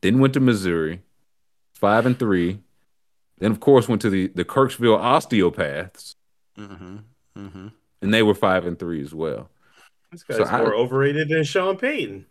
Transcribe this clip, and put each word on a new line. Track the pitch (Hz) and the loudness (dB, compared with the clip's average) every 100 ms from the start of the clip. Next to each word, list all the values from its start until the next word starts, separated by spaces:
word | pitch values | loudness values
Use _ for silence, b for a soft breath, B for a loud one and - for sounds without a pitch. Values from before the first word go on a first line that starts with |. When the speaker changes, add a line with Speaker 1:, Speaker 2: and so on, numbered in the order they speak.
Speaker 1:
Then | 92 123 | 2 4
went | 135 | 4
to | 135 | 4
Missouri, | 131 110 92 85 78 90 _ _ _ _ _ _ _ | 2 2 0 -2 -2 -6 _ _ _ _ _ _ _
five | - 101 107 | -2 2 2
and | 120 123 | 2 0
three, | 120 95 87 104 _ _ _ _ _ _ _ _ | 0 0 0 -4 _ _ _ _ _ _ _ _
then, | 110 | -2
of | 107 | 0
course, | - 135 110 | 4 4 4
went | 110 | 0
to | 107 | 0
the, | 95 92 | 0 -2
the | - | -4
Kirksville | - 135 135 - 117 107 | -4 0 0 2 2 2
Osteopaths, | 113 143 - - 87 - 76 71 90 - - - _ _ _ - | 2 0 0 0 0 0 -6 -6 -10 -16 -20 -20 _ _ _ -20
Speaker 2:
Mm-hmm. | 104 90 90 101 107 127 _ - | -18 -18 -18 -20 -20 _ _ -20
Mm-hmm. | 101 92 98 _ _ _ | -18 -18 -20 _ _ _
Speaker 1:
and | 98 | 0
they | 110 | 2
were | 107 | 4
five | 98 101 92 87 | 2 2 0 -2
and | 85 | -6
three | 87 82 | -8 -8
as | 71 | -8
well. | 78 78 57 - _ b b b _ _ | -8 -6 -8 -12 _ b b b _ _
Speaker 3:
This | 170 | -20
guy's | _ 113 | _ -2
Speaker 1:
So | |
I | 104 123 | 0 2
Speaker 3:
more | 110 | 0
overrated | 107 123 131 139 147 151 | 0 0 0 0 0 -2
than | 160 | -2
Sean | 147 196 185 190 | 0 0 -2 -2
Payton. | 254 302 117 98 - | -2 -4 -6 -10 -18